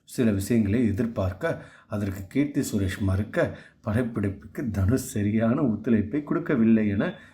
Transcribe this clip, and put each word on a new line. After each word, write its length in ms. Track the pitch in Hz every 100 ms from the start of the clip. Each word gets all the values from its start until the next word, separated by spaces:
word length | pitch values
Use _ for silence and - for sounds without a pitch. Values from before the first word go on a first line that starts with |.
சில 280 | - - 117
விஷயங்களை 560 | 98 95 120 98 117 113
எதிர்பார்க்க, 800 | 98 117 - 95 - 165 - - - -
அதற்கு 400 | 104 104 95 95
கீர்த்தி 340 | 131 143 147
சுரேஷ் 380 | 120 110 95 -
மறுக்க, 580 | 95 95 107 170 123 - - _ 110
படப்பிடிப்புக்கு 840 | 107 117 - 98 92 - - -
தனுஷ் 400 | 98 95 131 -
சரியான 520 | 107 104 110 113 135
ஒத்துழைப்பை 640 | 139 104 135 113 98 147
கொடுக்கவில்லை 640 | 147 165 160 131 113 113 104
என 260 | 98 165 - -